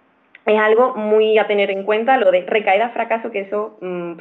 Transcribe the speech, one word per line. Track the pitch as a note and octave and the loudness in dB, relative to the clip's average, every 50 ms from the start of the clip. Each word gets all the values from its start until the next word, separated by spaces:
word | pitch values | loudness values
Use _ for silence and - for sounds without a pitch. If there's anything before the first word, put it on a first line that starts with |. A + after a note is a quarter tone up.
| _ _ _ _ _ _ _ - - | _ _ _ _ _ _ _ -6 -2
es | A3 G#3+ G#3+ | 0 2 2
algo | G#3+ G#3+ A3 A3+ B3+ B3+ B3 | 4 4 4 4 2 2 0
muy | G#3+ G#3+ G#3+ G#3+ G#3+ G#3+ A3 G#3+ G#3+ | -2 -2 2 2 2 4 4 2 2
a | G#3 | 2
tener | G#3 G#3 G3+ G3+ G3 | 2 0 0 0 -2
en | F#3+ G3 G3 | -2 -4 -2
cuenta, | G#3 G#3+ G#3+ A#3 C4 C4+ C4 | -2 -2 0 2 2 2 2
lo | G3+ F#3 | 4 2
de | F3+ F#3 | 2 2
recaída, | F3+ - A#3 A3 G#3 G3+ F#3+ G#3 A3+ A#3+ | 0 0 -2 0 0 2 2 2 0 -2
fracaso, | - A#3 A3+ A3+ A3+ A3+ A3+ A#3 | -4 -6 -4 -4 -4 -4 -6 -6
que | - G3 | -8 -8
eso, | G3 G3 G#3 G#3 G#3 G#3+ G#3+ - | -8 -6 -6 -6 -6 -8 -10 -12
mm, | F3+ F#3 F3+ F3 F3 E3+ E3+ E3+ | -10 -8 -8 -8 -8 -10 -10 -14